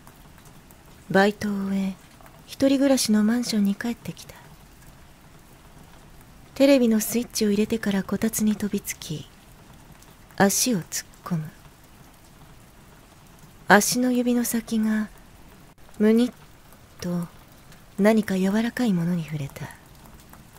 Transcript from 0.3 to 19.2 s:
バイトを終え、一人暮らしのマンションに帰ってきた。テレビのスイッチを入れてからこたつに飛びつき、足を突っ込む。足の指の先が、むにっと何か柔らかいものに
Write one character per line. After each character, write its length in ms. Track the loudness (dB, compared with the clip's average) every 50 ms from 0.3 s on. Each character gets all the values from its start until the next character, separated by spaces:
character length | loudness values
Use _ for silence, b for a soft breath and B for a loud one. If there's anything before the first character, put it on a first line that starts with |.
| -20 -20 -20 -20 -20 -20 -20 -20 -20 -20 -20 -20 -20 -18 -6 0
バ 200 | 2 4 4 4
イ 40 |
ト 160 | 2 -2 -4 -4
を 40 | -4 -4 -4 -4
終 100 | -2 -2
え、 160 | -2 -4 -6 -8 -14 -20 -20 -20 -20 -20 -20 -20 -20 -20
一 180 | -4 0 2
人 120 | 2 4 4
暮 100 | 4 2
ら 100 | 2 2
し 140 | 2 2
の 100 | 2 2
マ 120 | 2 2 0
ン 100 | -2 -2
シ 120 | -2 -2
ョ 40 | 0
ン 40 | 0
に 120 | 0 -2
帰 140 | -4 -6 -8
っ 40 | -10
て 180 | -10 -12 -14
き 140 | -14 -14 -18
た。 80 | -20 -20 -20 -20 -20 -20 -20 -20 -20 -20 -20 -20 -20 -20 -20 -20 -20 -20 -20 -20 -20 -20 -20 -20 -20 -20 -20 -20 -20 -20 -20 -20 -20 -20 -20 -20 -20 -20 -20 -20 -20 -20 -20 -20 -10 0
テ 100 | 4 6
レ 140 | 6 6 6
ビ 80 | 6 4
の 100 | 2 2
ス 180 | 0 -2 -4
イ 60 | -4
ッ 60 | -4 -4
チ 140 | -4 -2 0
を 40 | 0
入 80 | 2 0
れ 100 | 0 -2
て 100 | -2 -4
か 140 | -2 -2
ら 100 | -2 -2
こ 160 | -2 -4 -4 -2
た 100 | -2 -2
つ 140 | -2 0
に 140 | 0 0 0
飛 120 | -2 -4 -4
び 120 | -6 -6
つ 180 | -6 -10 -12 -12
き、 300 | -12 -12 -12 -12 -14 -18 -20 -20 -20 -20 -20 -20 -20 -20 -20 -20 -20 -20 -20 -20 -20 -20 -20 -20 -20 -10 0
足 380 | 2 2 2 2 0 0 0 -2
を 40 | -2
突 240 | -4 -6 -10 -12 -12
っ 20 | -12 -18 -20
込 140 | -8 -6 -6
む。 80 | -6 -6 -8 -14 -20 -20 -20 -20 -20 -20 -20 -20 -20 -20 -20 -20 -20 -20 -20 -20 -20 -20 -20 -20 -20 -20 -20 -20 -20 -20 -20 -20 -20 -20 -20 -20 -20 -20 -20 -20 -20 -20 -20 -20 -8 2 4
足 320 | 4 4 4 2 0 0
の 100 | 0 0
指 240 | 0 0 0 0 0
の 100 | -2 -2
先 360 | -2 -4 -6 -6 -4 -2 -2
が、 300 | 0 0 0 -2 -4 -6 -10 -18 -20 -20 -20 -20 -20 -20 -20 -20 -20 -20 -20 -20 -20 -16 -4 0
む 120 | 2 4
に 140 | 4 4 2
っ 60 | 0 -4 -10 -20 -20 -20 -20 -20 -20 -20 -20 -20 -20 -16 -12
と 280 | -8 -6 -6 -6 -6 -8 -14 -20 -20 -20 -20 -20 -20 -20 -20 -20 -20 -10 -4 2
何 240 | 2 4 4 2 0
か 120 | 0 -2
柔 240 | 0 0 0 0 0
ら 120 | -2 -2
か 120 | -4 -2 -2
い 80 | 0
も 120 | 0 0 0
の 100 | -2 -4
に 100 | -4